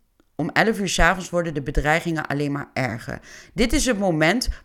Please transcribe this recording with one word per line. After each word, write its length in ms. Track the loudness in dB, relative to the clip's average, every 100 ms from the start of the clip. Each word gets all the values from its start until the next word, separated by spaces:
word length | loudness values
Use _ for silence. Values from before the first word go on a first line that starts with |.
| _ _ _ -6
om 140 | -2
elf 300 | 2 2 0
uur 100 | 0
's 100 | 4
avonds 300 | 4 2 -2
worden 240 | -4 -2
de 80 | -4
bedreigingen 640 | -2 0 2 2 0 -4 -4
alleen 240 | -2 -2
maar 180 | -4 -6
erger. 460 | -4 -4 -4 -8 -12 -12 -20 -8
Dit 200 | 0 2
is 120 | 2 2
het 140 | 0
moment 500 | 2 2 2 2 -2 -4